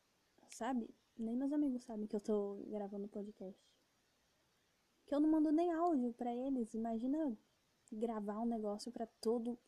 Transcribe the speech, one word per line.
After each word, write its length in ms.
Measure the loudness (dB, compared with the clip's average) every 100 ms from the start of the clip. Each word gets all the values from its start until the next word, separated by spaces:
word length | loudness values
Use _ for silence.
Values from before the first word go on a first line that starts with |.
| _ _ _ _ -16
sabe, 400 | -6 -2 -2 -4 -10 _ -8
nem 180 | -4 -2
meus 180 | 0
amigos 300 | 2 2 0
sabem 240 | -4 -6 -4
que 80 | -2
eu 60 |
tô 420 | 0 0 0 -4 -6
gravando 400 | -6 -6 -6 -8
podcast. 540 | -8 -10 -10 -14 -14 _ _ _ _ _ _ _ _ _ _ _ _ _ _ -2
Que 80 |
eu 60 | 2
não 100 | 6
mando 220 | 6 6
nem 200 | 6 4
áudio 420 | 4 4 4 0
pra 200 | -2 -4
eles. 400 | -2 -2 -2 -2
Imagina 640 | -2 -2 -2 0 0 0 -2 _ _ _ _ _
gravar 480 | -4 -2 -2 -2 -2
um 60 | 0
negócio 460 | 0 -2 -4 -6
pra 140 | -8 -8 _
todo, 380 | 0 2 0 -6